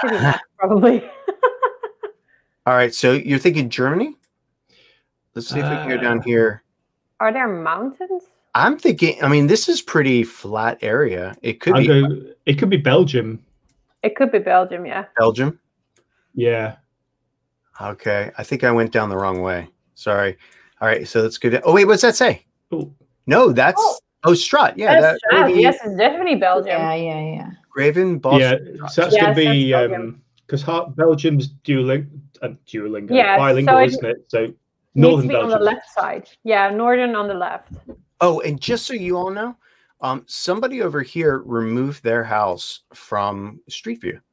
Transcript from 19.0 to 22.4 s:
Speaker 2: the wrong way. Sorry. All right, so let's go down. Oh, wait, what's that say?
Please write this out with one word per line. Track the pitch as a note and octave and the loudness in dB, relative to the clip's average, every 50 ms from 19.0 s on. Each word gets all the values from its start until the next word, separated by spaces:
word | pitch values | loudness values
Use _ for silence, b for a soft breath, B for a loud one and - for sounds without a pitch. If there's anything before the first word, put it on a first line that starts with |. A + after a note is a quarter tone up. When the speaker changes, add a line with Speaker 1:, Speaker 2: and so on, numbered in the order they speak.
| A2 G#2 | -2 -2
Speaker 2:
the | G2 | -4
wrong | F#2+ G2 F#2+ F#2+ F#2 F2+ | -4 -4 -4 -4 -4 -4
way. | F#2 F#2 F2 E2+ - _ _ _ _ _ | -4 -6 -6 -8 -12 _ _ _ _ _
Sorry. | _ - A2 G#2 G2+ G2+ G2 F#2 b b b b b b b b b | _ -6 -4 -2 0 0 -2 -4 b b b b b b b b b
All | G#2+ A2 | -2 -2
right, | A2 - B2 | 0 -2 -4
so | A2 - A#2 A2+ | -4 -2 -2 -2
let's | A2+ - - | -2 -4 -2
go | - B2 | -2 0
down. | A2+ B2+ - | 0 0 2
Oh, | - E3 | 4 4
wait, | G3 G3+ | 4 6
what's | F#3+ G#3+ G3+ - | 6 4 4 4
that | A#3+ A3+ | 2 4
say? | - B3+ A#3 - - | 4 2 0 0 -2